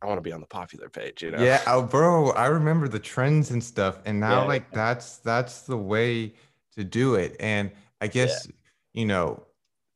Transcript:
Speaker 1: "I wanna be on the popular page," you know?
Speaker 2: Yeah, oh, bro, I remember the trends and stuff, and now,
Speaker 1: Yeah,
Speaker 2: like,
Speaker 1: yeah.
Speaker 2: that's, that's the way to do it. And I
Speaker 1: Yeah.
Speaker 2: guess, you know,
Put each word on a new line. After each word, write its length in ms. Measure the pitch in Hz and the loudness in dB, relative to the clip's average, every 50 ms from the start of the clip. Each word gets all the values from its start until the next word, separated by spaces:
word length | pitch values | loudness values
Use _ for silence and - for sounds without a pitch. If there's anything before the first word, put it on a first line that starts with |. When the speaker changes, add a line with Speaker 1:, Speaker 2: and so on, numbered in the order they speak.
Speaker 1:
"I 60 | 98 104 | -6 -6
wanna 140 | 101 90 | -6 -4
be 100 | 82 87 82 | -6 -8 -10
on 80 | 80 | -12
the 60 | 78 - | -14 -14
popular 420 | - 95 87 - - - - - | -12 -12 -12 -14 -16 -18 -20 -16
page," 340 | - - - - - - 82 | -12 -12 -12 -10 -10 -10 -10
you 80 | 82 | -6
know? 160 | - - 120 127 | -2 2 4 4
Speaker 2:
Yeah, 160 | 131 135 - - | 4 4 4 2
oh, 140 | 127 131 127 | 2 2 2
bro, 460 | 127 - 139 160 175 175 165 147 131 | 2 2 4 4 6 6 4 4 4
I 140 | - - 120 139 | 2 2 2 2
remember 400 | 156 165 151 151 160 165 147 127 | 2 2 2 2 2 2 0 0
the 120 | 110 104 | -4 -6
trends 500 | - - - 127 127 139 151 156 147 - | -8 -6 -2 0 2 4 4 4 2 2
and 140 | 123 120 117 | 0 -4 -4
stuff, 360 | - - 110 98 95 92 - - | -4 -2 0 0 0 -2 -4 -6
and 140 | 107 104 101 | -4 -2 0
now, 240 | 107 110 123 127 131 | 2 2 2 2 2
Speaker 1:
Yeah, 20 | |
Speaker 2:
like, 260 | 139 139 127 127 - | 2 0 -2 -4 -6
Speaker 1:
yeah. 80 | - 110 | -4 -2
Speaker 2:
that's, 380 | 110 113 123 123 - - - - | 0 0 -2 -2 -6 -12 -18 -8
that's 460 | - 113 117 123 127 127 - - - | -4 -2 0 0 -2 -4 -8 -14 -10
the 120 | - 131 113 | -8 -6 -6
way 580 | 101 95 107 110 117 120 117 117 113 107 - _ _ _ _ _ _ _ _ | -4 -2 0 0 2 0 0 -2 -4 -8 -10 _ _ _ _ _ _ _ _
to 100 | 110 101 | -10 -8
do 320 | 92 - 113 127 135 120 | -4 0 0 2 4 2
it. 200 | 98 87 - - - | 2 0 -2 -4 -6
And 320 | - 110 107 104 101 95 - - - _ _ _ | -4 -2 0 0 -2 -4 -6 -12 -20 _ _ _
I 80 | 104 107 - 123 | -8 -4 0 0
Speaker 1:
Yeah. 180 | 123 113 - - | 0 0 0 -4
Speaker 2:
guess, 80 | - - - _ _ _ _ _ _ _ - | -8 -12 -18 _ _ _ _ _ _ _ -6
you 120 | 113 113 | -4 -2
know, 420 | 107 98 92 85 69 - - - _ _ _ _ _ _ _ _ _ _ | 0 0 0 0 -2 -4 -6 -12 _ _ _ _ _ _ _ _ _ _